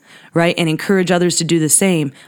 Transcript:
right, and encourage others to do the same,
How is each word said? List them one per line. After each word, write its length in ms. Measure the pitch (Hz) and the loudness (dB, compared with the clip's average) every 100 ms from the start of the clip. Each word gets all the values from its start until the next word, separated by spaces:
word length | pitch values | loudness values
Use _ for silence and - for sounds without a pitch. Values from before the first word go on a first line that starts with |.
| _ - - | _ -20 -6
right, 220 | 165 170 175 | 0 0 0
and 140 | 160 | -2
encourage 400 | 156 - 196 175 | -2 0 0 2
others 260 | 180 175 165 | 0 0 -2
to 80 | |
do 140 | 165 170 | 0 0
the 100 | 156 | 0
same, 440 | - 196 170 143 - | 0 0 0 -2 -8